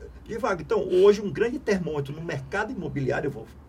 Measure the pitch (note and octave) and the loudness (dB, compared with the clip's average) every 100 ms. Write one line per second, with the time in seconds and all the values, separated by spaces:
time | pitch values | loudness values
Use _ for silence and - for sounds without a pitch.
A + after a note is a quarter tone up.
0 | - - - A3+ A#3 F#3+ C#3+ G#3+ D#3+ F3+ | -18 -16 -10 -4 -2 -2 0 0 2 8
1 | G3 G#3 G3+ C3+ A#3+ D4+ - G3 D#3+ D3+ | 8 8 2 0 0 0 0 0 0 -4
2 | C#3 D3+ E3+ C#3+ - G3 A3 B3 D#3 C3+ | -4 -6 -6 -8 -6 -4 -4 -6 -6 -2
3 | C3 C3 D3 C3+ - - | -2 0 -2 -6 -12 -18